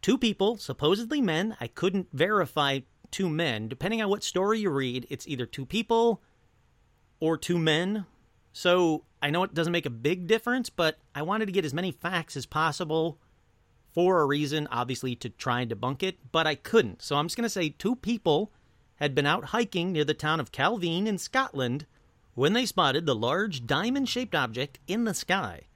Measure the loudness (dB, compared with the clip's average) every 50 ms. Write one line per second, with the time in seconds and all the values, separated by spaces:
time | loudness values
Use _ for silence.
0 | 4 2 2 4 2 0 2 2 0 0 0 -2 -6 -10 -8 0 2 2 2 2
1 | 0 -4 -2 0 0 2 2 0 0 -2 -4 -8 -10 -12 _ -2 -2 0 0 0
2 | -4 -4 0 0 2 2 4 2 0 0 0 0 0 2 0 -2 -4 _ _ _
3 | _ _ -6 -2 -2 0 0 0 0 0 0 -2 -4 -6 -8 -4 -4 -2 -2 0
4 | 0 0 0 -2 -2 -4 -2 0 2 2 2 2 0 0 0 0 -2 -2 -4 -6
5 | -6 -8 -12 -12 -8 -8 -6 -6 -6 -6 -6 -10 -10 -4 -2 -4 0 _ 2 4
6 | 4 4 2 0 _ _ _ _ _ _ _ _ _ _ _ _ _ _ _ _
7 | _ _ _ _ 0 0 0 0 0 0 0 2 4 4 4 2 2 0 -2 -4
8 | -6 -8 _ _ _ _ _ _ _ _ _ -2 2 4 4 6 6 4 2 0
9 | -4 _ _ _ -2 0 0 0 0 -2 0 -2 0 0 0 -2 -2 -2 -8 -2
10 | 0 0 0 0 0 0 0 0 2 -2 -2 -2 -2 -6 _ 0 0 0 0 _
11 | _ _ _ -8 -4 -2 -2 -2 -2 0 0 -2 -2 0 -2 -2 -4 -4 -6 _
12 | -6 -4 -4 -4 -4 -4 -8 -10 -10 -6 -2 -2 0 0 -2 -4 -4 -2 0 0
13 | 0 0 -2 _ _ _ _ _ _ _ _ _ _ _ _ _ _ _ _ 2
14 | 4 6 6 6 4 4 4 2 0 0 0 -2 -2 -2 -2 -4 -2 -2 -4 -4
15 | -2 -4 -4 -4 -8 -12 -10 _ -2 -2 0 0 0 -4 -4 -4 -4 -4 -4 -2
16 | -4 -6 -6 _ _ -2 0 0 2 2 0 -2 _ 4 4 4 4 4 -2 -10
17 | -6 -2 0 0 0 -2 -2 -4 -4 -4 -2 -2 -2 -2 -4 _ -2 -2 -2 -2
18 | -2 -2 -2 0 _ 4 4 4 2 -2 _ _ _ _ _ _ _ _ _ _
19 | -4 0 0 2 2 2 2 0 -2 -2 0 0 0 0 0 -2 -2 0 0 0
20 | 2 0 0 -2 0 -2 0 0 -2 -6 -4 0 0 0 0 0 -2 -2 0 0
21 | 0 0 -2 -2 -4 -2 0 0 0 0 -2 -2 -2 0 -2 -2 -6 _ _ _
22 | _ _ _ _ _ _ _ 0 2 2 4 2 0 0 2 2 2 4 2 2
23 | 2 2 0 2 2 0 0 0 0 -2 -4 -8 -2 -2 0 0 0 0 0 0
24 | -2 -2 -2 -4 -4 -2 -2 -2 -2 -2 -2 -4 -6 -6 -6 -18 -8 -4 -2 0
25 | 0 0 -2 -4 -2 -2 -2 -2 -2 -4 -8 -12 -18 _ _